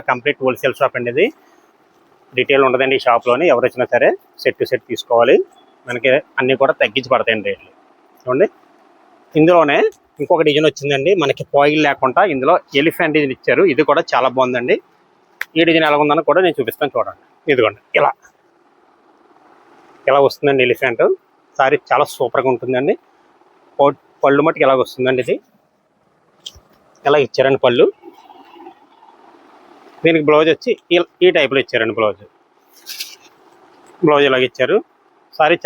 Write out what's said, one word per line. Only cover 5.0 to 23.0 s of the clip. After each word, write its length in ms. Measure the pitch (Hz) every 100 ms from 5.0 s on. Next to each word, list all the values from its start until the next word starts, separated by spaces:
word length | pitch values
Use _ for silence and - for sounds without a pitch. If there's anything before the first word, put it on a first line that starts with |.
| - 117 120 202 370 _ _ _ 127
మనకి 220 | 120 131 135 - -
అన్నీ 140 | 127 131
కూడా 120 | 135 -
తగ్గించి 280 | 127 127 120
పడతాయండి 340 | 123 110 110 98
రేట్లు. 220 | 95 - _ _ _ _ _
చూడండి 260 | 127 127 208 _ _ _ _ _ _ _ _ 160
ఇందులోనే 380 | 160 175 151 147 427 - _ -
ఇంకొక 220 | 139 170 156
డిజైన్ 180 | 143 156
వచ్చిందండి. 440 | - 139 139 147 196
మనకి 220 | 143 - 139
ఫాయిల్ 280 | 143 147 151 147
లేకుండా 360 | 139 131 123 202
ఇందులో 200 | 139 135 175 - 139
ఎలిఫెంట్ 340 | 156 - 165 151
డిజైన్ 160 | 143 127
ఇచ్చారు. 280 | - 127 185
ఇది 120 | 131 151
కూడా 140 | 143 170
చాలా 160 | 131 127 127
బాగుందండి. 400 | 127 123 127 254 - _ _ _ _ - - 160
ఈ 80 | 165
డిజైన్ 180 | 165 156
ఎలా 100 | 147
ఉందని 200 | 151 147 151
కూడా 140 | 156 185
నేను 120 | 151
చూపిస్తాను 340 | 113 - 139 120
చూడండి. 260 | 98 90 _ _ -
ఇదిగోండి 280 | 131 107 107 _ -
ఇలా 120 | 143 - _ _ _ _ _ _ _ _ _ _ _ _ _ _ _ _ _ _ -
ఇలా 120 | 139 135
వస్తుందండి 340 | - 143 135 123
ఎలిఫెంట్. 340 | 117 131 117 165 190 _ _ _ -
సారీ 200 | 135 139 -
చాలా 160 | 131 147 -
సూపర్గా 340 | 123 - 127
ఉంటుందండి. 420 | 123 123 127 143 240